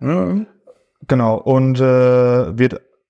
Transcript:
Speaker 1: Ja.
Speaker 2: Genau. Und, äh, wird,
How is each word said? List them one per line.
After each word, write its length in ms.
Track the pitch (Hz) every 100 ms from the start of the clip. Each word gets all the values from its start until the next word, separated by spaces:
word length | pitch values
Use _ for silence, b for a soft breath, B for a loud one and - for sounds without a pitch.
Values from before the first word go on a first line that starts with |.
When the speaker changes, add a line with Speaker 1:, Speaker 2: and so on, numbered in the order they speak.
Speaker 1:
Ja. 360 | 127 175 180 190 220 _ _ - _ _ -
Speaker 2:
Genau. 280 | 131 117 110
Und, 440 | - 131 131 127
äh, 760 | 131 127 127 127 123 123 123 113
wird, 240 | 127 - _ _ _